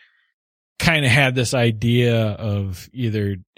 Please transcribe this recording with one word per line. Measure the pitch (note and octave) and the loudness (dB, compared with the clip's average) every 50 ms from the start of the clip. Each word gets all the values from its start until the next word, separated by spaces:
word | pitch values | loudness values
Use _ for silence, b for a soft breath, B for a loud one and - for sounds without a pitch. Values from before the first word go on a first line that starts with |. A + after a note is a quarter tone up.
| b b b b b b b b _ _ _ _ _ _ _ - | b b b b b b b b _ _ _ _ _ _ _ -2
kinda | - E3+ E3 D3+ C#3+ B2+ | 0 0 2 2 2 2
had | A2 D3 C#3 C3 B2+ | 4 4 2 2 2
this | C3 A#2+ - C#3 | 0 -2 0 0
idea | B2+ A#2+ A#2 A2 G#2 A2 A#2 A#2+ B2 A#2+ A#2+ A#2 A2+ A2 G#2+ | 2 2 0 0 0 0 0 2 2 2 2 2 2 0 -2
of | G2+ - - G#2+ G2+ G2+ G2 F#2+ F2+ - - - | -4 -4 -4 -2 -2 -2 -2 -4 -8 -10 -14 -14
either | - C3 B2 A2 G#2 G#2+ G2+ G2+ G2+ F#2 F2+ _ _ | -8 -6 -4 -2 -2 -2 -2 -2 -4 -6 -10 _ _